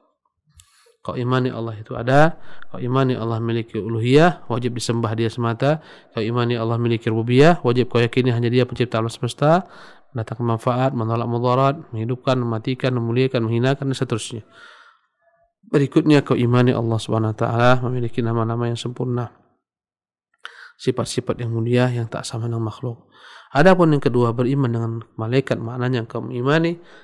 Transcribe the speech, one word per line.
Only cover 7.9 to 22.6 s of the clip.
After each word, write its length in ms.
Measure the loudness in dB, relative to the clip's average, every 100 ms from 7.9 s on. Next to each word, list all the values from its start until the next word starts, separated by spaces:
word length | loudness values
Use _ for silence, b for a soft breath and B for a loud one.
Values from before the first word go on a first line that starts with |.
kau 80 | 2
yakini 320 | 2 2 0
hanya 160 | 0 0
Dia 160 | 2
pencipta 400 | 0 -2 -2 -2
alam 80 | -4
semesta, 560 | -4 -8 0 2 2 0 B B B -12 -8
mendatangkan 320 | -8 -4 -2
manfaat, 480 | 0 0 0 0 0
menolak 320 | -2 -2 -2
mudarat, 480 | -2 2 4 2 0 -6
menghidupkan, 480 | -6 -6 -4 0 0
mematikan, 560 | 0 -2 -4 -4 -2 -2
memuliakan, 560 | -2 0 0 0 -2
menghinakan, 400 | 0 0 0 -2
dan 40 | -4
seterusnya. 480 | -4 -4 -6 -12 -14 B B B B B B _ _ _ _ _ _
Berikutnya, 560 | 0 2 2 4 4
kau 160 | 4 2
imani 320 | 4 4 4
Allah 240 | 2 0 -2
Subhanahu 400 | -2 -2 -2 -2
wa 20 |
taala 460 | -2 2 4 4
memiliki 400 | 2 -4 -4 -4
nama-nama 400 | -2 -2 -2 -2 -4
yang 80 | -4
sempurna, 480 | -8 -6 -4 -4 -6 -12 _ _ _ _ _ _ _ _ _ _ B B B
sifat-sifat 640 | _ -4 -4 -4 -4 -6 -6
yang 160 | -4
mulia 320 | -4 0 2 2
yang 180 | 0 -6
tak 160 | -8 -8
sama 240 | -8 -6
dengan 160 | -4